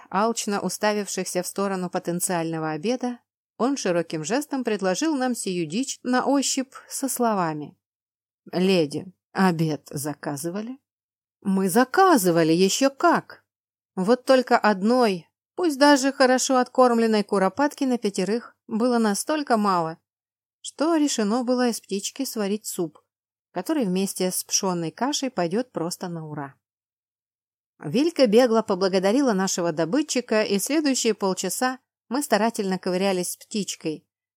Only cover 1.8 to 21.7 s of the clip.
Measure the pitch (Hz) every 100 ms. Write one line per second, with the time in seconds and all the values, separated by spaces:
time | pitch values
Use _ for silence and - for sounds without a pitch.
1.8 | 180 180 175 175 - 175 165 160 156 156
2.8 | 190 254 247 247 _ _ _ - 247 277
3.8 | 196 170 165 160 151 254 294 269 233 208
4.8 | 190 180 320 285 254 240 196 180 160 196
5.8 | 269 - 247 247 - 277 247 - 262 -
6.8 | - - 262 - 233 202 165 151 147 -
7.8 | _ _ _ _ _ _ - 170 185 185
8.8 | 147 151 180 - _ - 190 165 160 151
9.8 | - 147 147 139 160 143 170 196 226 262
10.8 | _ _ _ _ _ _ 202 190 190 196
11.8 | 254 - 381 285 180 170 160 165 190 -
12.8 | 269 - 349 233 - - _ _ _ _
13.8 | _ - 190 247 - 262 247 240 208 196
14.8 | 208 254 226 180 - _ _ - 349 269
15.8 | 294 285 269 262 254 254 - 254 247 -
16.8 | 254 233 226 214 202 202 190 190 294 -
17.8 | 262 240 208 196 185 233 - _ - 220
18.8 | 247 233 220 196 - 311 285 226 208 180
19.8 | 160 170 _ _ _ _ _ _ - -
20.8 | 311 320 294 - 202 247 240 247 247